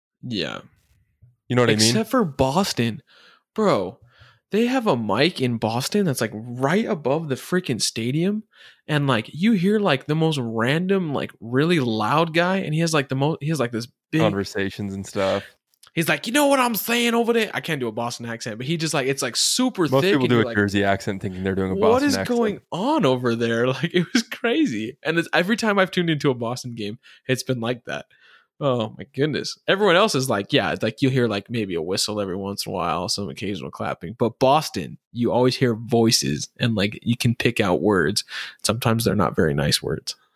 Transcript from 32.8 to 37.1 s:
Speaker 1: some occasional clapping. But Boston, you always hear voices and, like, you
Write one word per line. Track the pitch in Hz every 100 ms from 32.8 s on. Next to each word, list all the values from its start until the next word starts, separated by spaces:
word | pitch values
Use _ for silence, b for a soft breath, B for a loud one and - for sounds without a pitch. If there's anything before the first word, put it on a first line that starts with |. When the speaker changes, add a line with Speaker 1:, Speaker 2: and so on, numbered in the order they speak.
| 85 80 90
Speaker 1:
some | - 98
occasional | 71 95 95 65
clapping. | - 101 65 85 113
But | 113 -
Boston, | 131 139 - 98 67 - _
you | 117 117
always | 101 127 -
hear | 123
voices | 110 113 117 113 117 67 73 - -
and, | - 107
like, | 98 -
you | -